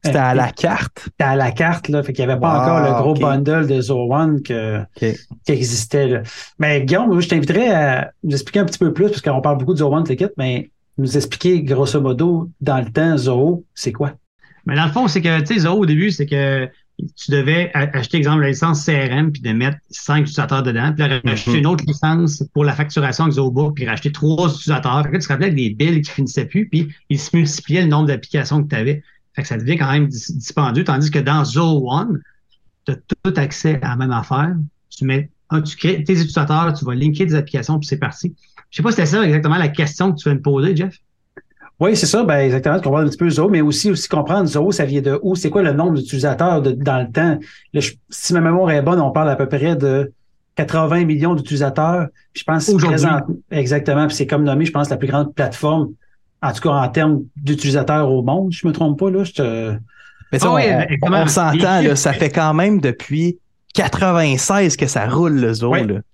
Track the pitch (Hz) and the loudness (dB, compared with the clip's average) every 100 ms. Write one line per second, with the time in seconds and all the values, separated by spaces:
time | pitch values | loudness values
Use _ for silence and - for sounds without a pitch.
0 | 156 139 127 127 123 - 170 165 - - | 0 0 2 2 0 -2 -2 -2 -6 -10
1 | - - 143 135 127 110 165 170 - 147 | -18 -4 0 2 0 0 -2 -2 -2 -4
2 | 143 127 127 127 127 - 131 - 135 131 | -2 -4 -2 0 0 2 2 2 2 2
3 | 131 147 147 135 143 160 147 135 120 131 | 2 2 2 2 2 0 2 0 0 -2
4 | 120 135 160 147 - 117 110 107 101 - | 0 0 2 0 -2 -4 -2 -4 -6 -4
5 | 113 - - - - 135 123 117 - 147 | -4 -4 -10 -10 -2 -2 0 -4 -2 0
6 | 135 123 110 - - _ 151 147 131 180 | 0 -2 -4 -14 -20 _ 0 0 2 2
7 | 240 175 170 165 139 175 247 180 147 131 | 2 2 2 0 2 2 2 2 2 0
8 | 135 _ 156 139 139 202 190 - 170 - | -4 _ -4 -4 -2 0 0 0 0 2
9 | 208 208 - 131 147 139 127 170 147 151 | 0 0 -2 0 0 0 0 0 2 0
10 | 151 131 196 - 131 123 - _ _ - | 0 0 -2 -2 -4 -4 -6 _ _ -4
11 | 135 143 120 - 175 180 143 131 135 147 | -2 -2 -2 -2 2 2 2 0 2 2
12 | 131 123 170 170 170 - 139 135 117 156 | 0 0 0 0 -4 -6 -2 -2 -2 0
13 | 165 151 123 127 143 175 - - 131 104 | 2 2 2 2 2 0 -6 -8 -8 -4
14 | 143 - _ _ _ _ - 139 156 185 | -6 -6 _ _ _ _ -4 0 0 2
15 | 247 180 165 165 147 233 160 196 180 151 | 0 2 0 0 0 0 2 2 2 2
16 | 208 175 147 147 139 135 127 _ _ _ | 2 -2 -2 0 0 -2 -4 _ _ _
17 | 151 - - 143 135 160 175 147 143 143 | -14 -12 -2 0 2 0 0 -2 -2 -2
18 | 120 170 143 156 139 135 165 147 147 147 | -2 0 2 2 2 0 0 0 0 0
19 | 135 131 156 147 117 110 131 147 _ - | 0 0 0 -2 -2 0 -2 -4 _ -14
20 | - 147 147 - 117 135 127 117 135 151 | -2 0 0 -2 -2 -2 0 0 -2 0
21 | 147 127 123 110 120 120 147 175 151 147 | 0 0 -2 -2 0 2 2 0 -2 -2
22 | 156 165 165 147 147 - 147 147 151 156 | 0 2 0 -2 -4 0 0 0 -2 0
23 | 139 120 165 143 135 127 147 147 120 113 | -2 0 0 2 0 0 -2 -2 -4 -4
24 | 147 147 147 160 175 143 - 143 127 135 | -4 -2 0 2 0 -2 -2 -2 0 0
25 | 147 170 151 135 190 147 117 107 151 165 | 0 -2 -2 -2 0 0 -2 0 0 0
26 | 147 - 131 - 120 190 214 156 151 - | -2 -4 -4 -2 -2 -2 0 -2 -2 -8
27 | _ 143 - 170 151 - - 156 175 151 | _ -4 0 0 0 -2 -2 0 2 2
28 | 151 131 - 151 127 151 147 127 117 147 | 2 -2 -4 -4 -2 -2 0 -2 -2 -4
29 | - _ _ - 143 117 117 170 139 143 | -8 _ _ -12 -6 -4 -2 -2 0 2
30 | 143 123 - 135 113 - 135 117 185 135 | 0 -2 -8 -10 -6 -2 0 0 0 0
31 | 151 147 127 151 127 123 165 151 123 135 | 0 0 0 0 0 0 2 2 0 -2
32 | 240 190 - _ _ _ _ _ - 135 | -2 -4 -6 _ _ _ _ _ -8 -8
33 | _ - 190 175 143 - 160 156 123 123 | _ -4 -2 -2 -2 -2 -2 0 -2 -2
34 | 131 120 - 135 156 180 151 _ _ - | -2 -4 -2 -2 0 -2 -6 _ _ -6
35 | 131 135 147 _ _ 156 151 - 165 180 | -2 -2 -4 _ _ -4 -4 -4 -2 -2
36 | 151 180 160 - 147 156 165 147 127 123 | 0 0 0 0 0 2 0 -2 -4 0
37 | 151 151 185 151 147 135 117 156 147 147 | 0 0 0 0 -2 -6 -2 -4 -2 -4
38 | 123 - 175 - _ - _ - 160 226 | -4 -6 -10 -10 _ -20 _ -4 -2 2
39 | 156 196 196 151 151 170 147 147 147 - | 2 2 2 2 2 0 0 0 -4 0
40 | 190 151 156 139 147 139 156 165 185 - | -2 0 0 0 0 0 2 0 -2 -8
41 | _ _ _ - _ _ - _ 175 214 | _ _ _ -20 _ _ -20 _ 2 2
42 | - 214 226 147 135 127 143 175 147 143 | 2 2 2 2 2 2 0 0 0 2
43 | 151 - 170 143 160 180 151 135 208 175 | 0 0 0 2 2 4 2 2 0 -2
44 | - 156 143 190 175 147 170 196 143 143 | -2 -2 0 0 0 0 0 0 0 0
45 | 139 143 - 180 160 202 175 143 175 151 | 0 0 0 -2 0 2 2 2 2 0
46 | 123 135 143 131 175 160 135 123 143 131 | -2 -2 -2 0 0 2 0 0 -2 -2
47 | 117 117 165 156 - - _ 147 - - | -2 0 0 0 -4 -20 _ -4 -4 -8
48 | _ - - 175 165 175 185 147 143 180 | _ -10 -2 2 2 2 2 2 2 2
49 | 139 156 156 131 135 143 151 160 139 135 | 2 0 0 0 -2 0 0 0 0 0
50 | 139 - _ _ _ - 147 160 160 170 | -2 -8 _ _ _ -6 -2 0 2 2
51 | 170 151 165 170 135 143 139 135 160 175 | 2 2 2 0 -2 -2 -2 0 0 0
52 | 151 _ _ - - 160 160 196 165 147 | -2 _ _ -12 -2 -2 2 4 4 4
53 | 156 147 139 170 - 156 123 143 143 143 | 2 2 -2 -8 -6 -2 0 0 2 2
54 | 151 - 139 147 147 135 165 147 143 135 | 0 0 -2 2 2 2 0 0 -2 -2
55 | 127 139 147 - 131 - 151 156 135 - | -2 -2 -2 -2 -4 -2 -2 0 -2 -6
56 | _ _ _ _ 139 - 170 139 123 - | _ _ _ _ -6 -2 0 0 0 2
57 | 156 147 - - 143 143 143 139 135 151 | 2 2 -2 -8 -4 -2 0 0 2 0
58 | 143 131 123 160 190 170 175 151 160 143 | 2 0 0 0 -2 -2 -2 0 0 0
59 | 196 185 185 - 127 113 110 107 - _ | 0 0 -2 -2 -2 -2 -4 -6 -10 _
60 | - - - 135 185 160 208 165 156 143 | -20 -20 -6 0 2 2 2 2 0 0
61 | 175 175 156 147 165 151 180 190 151 139 | 2 2 2 2 2 2 2 4 4 2
62 | 151 135 165 - 156 151 196 208 139 120 | 0 0 0 2 2 2 2 2 0 -4
63 | - 147 170 175 _ _ _ - 170 - | -4 -2 -2 -2 _ _ _ -2 0 2
64 | 185 170 156 131 - 196 185 - 139 - | 2 4 2 2 2 2 2 2 0 0
65 | 107 131 170 143 117 113 117 131 113 101 | 0 0 2 2 2 0 0 0 0 -4
66 | - | -6